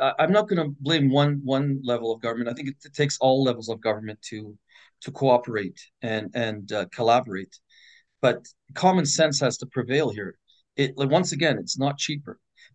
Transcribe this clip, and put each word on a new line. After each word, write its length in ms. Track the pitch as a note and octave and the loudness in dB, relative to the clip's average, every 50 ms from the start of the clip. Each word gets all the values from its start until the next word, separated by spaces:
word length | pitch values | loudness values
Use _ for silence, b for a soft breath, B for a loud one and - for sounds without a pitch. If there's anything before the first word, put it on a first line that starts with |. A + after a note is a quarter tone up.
I, 120 | C3+ C3+ - - | 0 0 2 2
I'm 120 | D#3+ E3 | 2 4
not 160 | G3 G#3+ G#3+ G#3+ | 4 2 2 2
gonna 220 | G3 E3+ D#3 D3 C#3+ C#3+ | 0 0 0 -2 -4 -6
blame 300 | C3+ D3 E3 D3+ C#3+ C3 | -2 0 2 4 4 4
one, 320 | C3 C#3+ D3 D3 D3 C#3+ C#3 | 4 4 4 4 2 -2 -2
one 360 | B2+ C3+ C3+ C#3+ C#3+ C#3 C3 C3 | -2 0 0 0 0 -2 -2 -2
level 300 | B2 B2 A2+ A2+ A2+ A2 | -2 -2 -2 -2 -4 -4
of 80 | A#2 | -4
government. 280 | - A#2 A2+ A#2 A#2+ A#2 | -4 -6 -4 -4 -6 -6
I 40 | A#2+ | -6
think 160 | D3+ D3 C#3 | -8 -8 -10
it, 60 | C#3 - - | -10 -12 -18
it 100 | - - | -14 -4
takes 240 | - D3 C#3 - - | -2 -2 -2 0 0
all 240 | B2+ C3 C3 C3+ C3+ | 2 4 4 4 2
levels 260 | B2+ A#2 A2+ A2+ A2+ | 2 0 -2 -6 -8
of 120 | A2+ G#2+ | -8 -4
government 400 | A2 A2 G#2+ G#2+ A2 G#2+ G#2+ - - - | -2 -2 -2 -2 -4 -10 -12 -14 -14 -14
to, 280 | A2+ G#2+ G#2+ G#2+ G#2+ - _ b b b b b b _ | -12 -12 -12 -14 -18 -20 _ b b b b b b _
to 100 | - C#3 | -14 -12
cooperate 680 | C#3 - C3+ C3+ B2 B2 - B2+ A2+ G#2 G2 F2+ - - - _ _ _ | -6 0 4 4 4 4 2 -2 -4 -4 -4 -6 -8 -12 -20 _ _ _
and, 300 | - A#2 A2 A2 G#2+ F#2+ - | -6 -4 -4 -4 -4 -6 -4
and, 380 | B2 A#2 A2 G#2+ G#2 G2 G#2 | -4 -4 -2 -4 -6 -8 -6
uh, 140 | G#2+ G#2 F#2 F2+ - | -4 -4 -4 -6 -6
collaborate. 680 | - A#2 A2 A#2 B2+ B2+ A2+ G2 F#2+ F#2+ - - _ _ b b b b b b b b b b _ | 0 2 4 4 4 2 -2 -8 -10 -10 -12 -18 _ _ b b b b b b b b b b _
But 240 | - B2 A2+ - - - - _ _ _ - | 2 2 2 0 -4 -14 -20 _ _ _ -6
common 320 | - F3 F#3+ F#3 F3+ D3 | 2 4 4 4 4 2
sense 340 | - - - D#3+ D3+ C#3+ - | 2 2 2 2 2 2 0
has 160 | C#3+ B2 A2 - | 0 0 -2 -4
to 80 | - C#3+ | -10 -6
prevail 420 | - C3 A2+ A#2+ C3 D3 D3+ A#2 | -6 -6 -4 0 0 0 0 0
here. 280 | G2+ G#2+ G2 F2+ - _ _ _ _ _ _ _ _ | -4 -6 -10 -12 -12 _ _ _ _ _ _ _ _
It, 220 | - C#3+ C3 - - | 0 0 0 0 -2
like, 120 | C#3 C3+ | 0 2
once 220 | D3 F3+ F#3 - | 4 2 2 0
again, 260 | D#3+ C#3+ E3 D#3 B2 G2+ | -2 0 0 0 0 -2
it's 200 | - - - C3 | -4 -6 -4 -2
not 200 | C3+ C#3+ D3 - | -2 -2 -2 -4
cheaper. 420 | - - D3+ D3 D3 - - - _ _ _ b b b b | -6 -6 -6 -8 -8 -12 -16 -18 _ _ _ b b b b